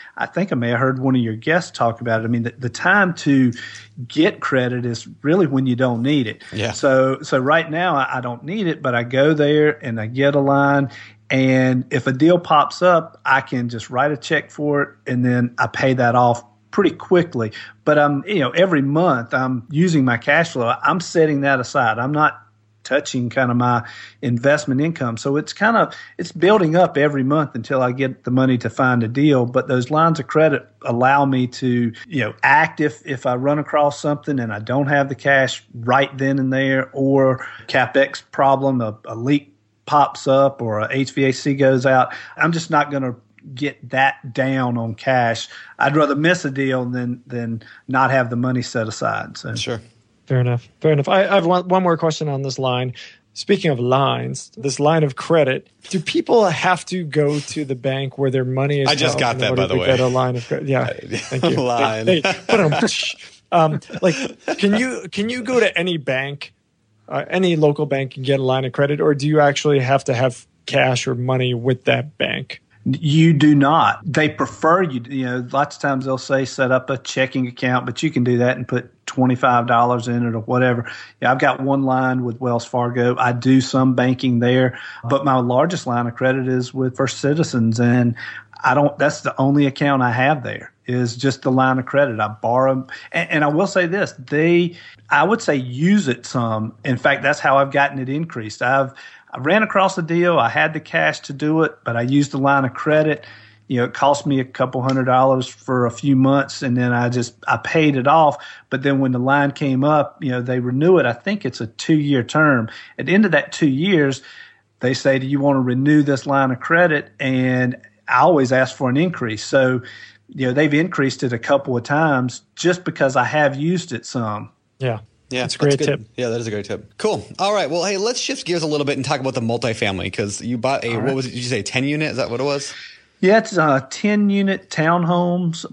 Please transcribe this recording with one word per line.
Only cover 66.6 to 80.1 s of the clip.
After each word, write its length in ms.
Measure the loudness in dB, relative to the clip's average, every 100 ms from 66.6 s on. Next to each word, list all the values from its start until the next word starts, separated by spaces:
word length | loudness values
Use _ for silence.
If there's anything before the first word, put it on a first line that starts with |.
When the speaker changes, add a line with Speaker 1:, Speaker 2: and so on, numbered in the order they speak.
| _ _ _ _ -8
Speaker 3:
uh, 160 | -8 -4
any 280 | 0 0 4
local 280 | 2 2 -2
bank 300 | -2 -4 -6
and 100 | -2
get 140 | 0
a 40 |
line 200 | 0 0
of 80 | -2
credit, 300 | -2 -2 2
or 120 | 0
do 140 | 0 2
you 140 | 4
actually 380 | 4 2 2 2
have 260 | 2 0 0
to 80 |
have 340 | 0 0 -2 _ _ -2
cash 380 | 2 2 0 -2
or 100 | -4
money 380 | -2 0 0
with 300 | 0 -2 0
that 340 | 0 0 -2 -6
bank? 440 | -4 -4 -8 -16 _ _ -6
Speaker 1:
You 460 | -2 2 4 4
do 240 | 6 6 6
not. 460 | 4 4 2 0 -2
They 220 | 0 0
prefer 560 | -2 -6 -2 2 2
you, 180 | 2 -4 -8
you 160 | -6 -4
know, 220 | -6 -4
lots 240 | -2 -2 -2
of 40 |
times 220 | -4 -2
they'll 140 | -2 -6
say, 260 | -2 -2
"Set 260 | -2 -2 0
up 200 | 0 0
a 80 | -6
checking 500 | -6 -4 -2 -2 -4
account," 380 | -4 -2 -2 -2
but 180 | -4
you 80 | -2
can 140 | 0 2
do 140 | 2
that 180 | 2 0
and 100 | -4
put 240 | -6 -6 _ -10
twenty-five 640 | 0 0 2 2 2 2
dollars 420 | 2 4 0
in 160 | -2